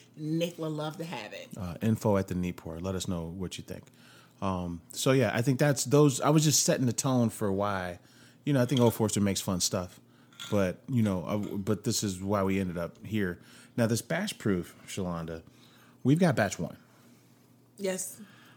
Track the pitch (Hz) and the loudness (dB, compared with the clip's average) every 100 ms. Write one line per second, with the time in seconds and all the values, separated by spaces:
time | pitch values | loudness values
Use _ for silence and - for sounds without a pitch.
0 | - - 151 160 175 170 160 151 151 160 | -20 -10 -4 0 0 -2 -6 -4 -6 -8
1 | 165 143 107 95 87 - 92 82 110 107 | -8 -8 -10 -12 -12 -8 -8 -2 0 2
2 | 113 101 95 90 90 87 - 80 92 92 | 2 2 0 -2 -4 -6 -10 -8 -4 -4
3 | 87 90 82 90 90 - - - - - | -4 -4 -6 -8 -8 -10 -12 -14 -16 -20
4 | - - - - 98 92 87 85 - - | -20 -20 -20 -8 -4 -2 -4 -8 -10 -4
5 | - 135 110 - 123 127 147 135 123 143 | 2 4 4 2 2 2 2 2 4 6
6 | 147 127 135 156 151 - - 160 127 110 | 6 6 4 4 6 4 2 2 0 -2
7 | 139 127 117 - 107 98 101 98 90 90 | 0 2 2 0 -2 0 0 -2 -4 -8
8 | - - - - - 139 123 139 120 - | -16 -20 -20 -10 0 2 4 6 4 4
9 | 107 107 101 95 - 92 - 101 90 - | 0 2 0 0 -2 -2 0 -2 -6 -10
10 | - - - - - 104 92 87 - 127 | -20 -20 -20 -16 -2 0 0 -2 -2 2
11 | 107 92 80 104 104 101 98 104 - 110 | 2 2 -2 -4 -4 -4 -2 -2 -2 -2
12 | 107 92 98 104 98 98 92 85 85 - | -2 -4 0 2 2 0 0 -4 -6 -8
13 | - 107 95 90 - - - - 113 113 | -6 -2 -2 -4 -12 -20 -8 0 2 0
14 | - 165 208 - - 92 82 - - - | -2 -4 -6 -4 0 0 -2 -12 -14 -8
15 | 90 85 82 82 - - - - - - | -6 -6 -6 -10 -14 -20 -20 -20 -20 -4
16 | 123 156 180 117 101 - 82 - - - | 2 4 4 2 0 -2 -8 -10 -20 -20
17 | - - _ _ _ _ _ - 196 185 | -20 -20 _ _ _ _ _ -8 -6 -4
18 | - - 208 - - | -8 -12 -20 -20 -20